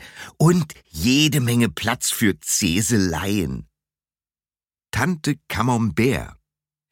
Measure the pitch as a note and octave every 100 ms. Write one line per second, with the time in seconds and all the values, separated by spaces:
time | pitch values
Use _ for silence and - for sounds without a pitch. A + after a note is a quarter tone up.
0 | - - - - D#3 F3+ D#3 - _ D#2+
1 | G2+ C3+ D3+ C#3 A#2+ A#2+ A#2 - A2 A#2+
2 | - - G#2+ F2 - - F#2 E2+ A2 A#2
3 | F#2 D#2+ G2 G#2 D2+ B1+ - _ _ _
4 | _ _ _ _ _ _ _ _ - -
5 | D3 E3+ - C#3+ - - A#2+ A#2+ A2 D#2+
6 | A#2 F2+ A1+ - _ _ _ _ _